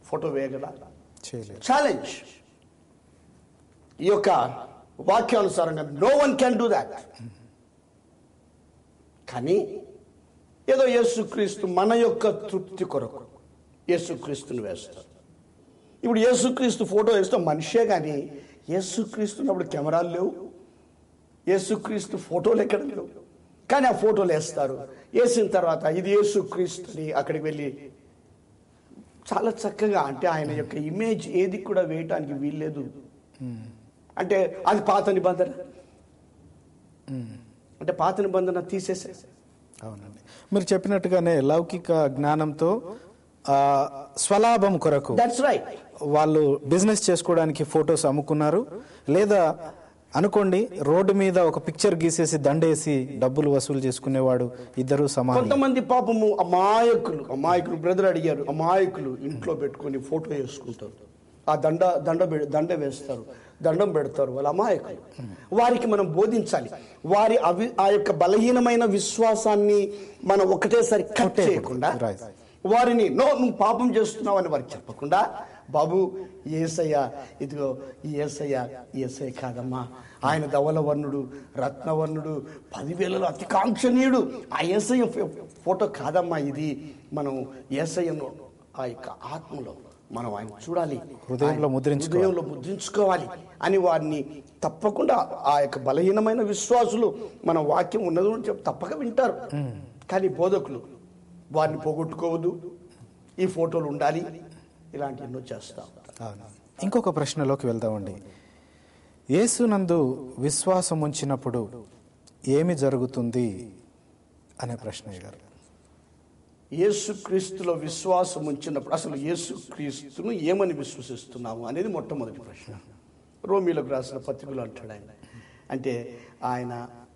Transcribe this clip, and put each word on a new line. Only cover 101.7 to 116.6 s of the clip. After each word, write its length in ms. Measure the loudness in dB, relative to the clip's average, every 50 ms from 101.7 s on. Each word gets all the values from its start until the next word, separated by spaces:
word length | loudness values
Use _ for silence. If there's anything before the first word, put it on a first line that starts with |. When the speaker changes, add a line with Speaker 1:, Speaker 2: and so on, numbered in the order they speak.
| 0 -4
Speaker 1:
పోగొట్టుకోవద్దు, 920 | -4 -4 -4 -4 -4 -6 -6 -4 -4 -2 -2 -2 -2 -4 -4 -4 -12 -16 -18 -18 -20 -20 -20 -20 -20 -20 _ _ -20 -18 _ -2
ఈ 80 | -2
ఫోటోలు 380 | -2 0 -2 -2 0 0 -2 -2
ఉండాలి, 420 | -2 -4 -2 0 0 0 -2 -6 -8 -12 -16 -18 -20 -20 -20 -20 _ _ _ -20 -16 -10
ఇలాంటి 280 | -8 -8 -8 -8 -10
ఎన్నో 180 | -12 -12 -12 -12
చేస్తా 420 | -10 -12 -14 -14 -14 -16 -18 -18
ఉంటారు. 420 | -18 -18 -20 -20 _ -20 -18 -14 -14
Speaker 2:
అవును. 180 | -14 -14 -14 -18 -20 -20 -20 _ _ _ -6
ఇంకొక 340 | -4 0 0 2 0 2 -2
ప్రశ్నలోకి 500 | 0 -4 -4 -2 -2 0 0 0 0 0
వెళ్దామండి. 500 | -2 -2 0 -2 -2 -4 -4 -8 -10 -12 -14 -18 -20 -20 -20 _ _ _ _ _ _ _ _ _ _ _ _ _ _ _ _ _ 0
యేసునందు 1000 | 2 2 4 2 2 2 2 2 2 2 2 2 2 2 2 0 0 -4 -8 -12 -8 -4
విశ్వాసం 640 | -2 -2 -2 0 0 2 2 2 2 0 -2 -2
ఉంచినప్పుడు 840 | -2 -2 -2 -4 -2 -2 -4 -2 -2 -4 -4 -4 -4 -6 -10 -16 -20 -20 -20 -20 _ _ _ _ _ -20 _ _ -2 2
ఏమి 260 | 2 4 4 2 0
జరుగుతుంది 1000 | 2 2 0 2 0 -2 -2 -2 -4 -4 -2 -2 -2 -2 -2 -4 -8 -14 -16 -18 -20 -20 _ _ _ _ _ _ _ _ _ _ _ _ _ _ _
అనే 140 | -8 -8 -8
ప్రశ్న 360 | -8 -10 -12 -12 -12 -14 -16
గారు. 360 | -16 -16 -16 -18 -20 -20 _ -20 _ -20 _ _ _ _ _ _ _ _ _ _ _ _ _ _ _ _ _ _ _ _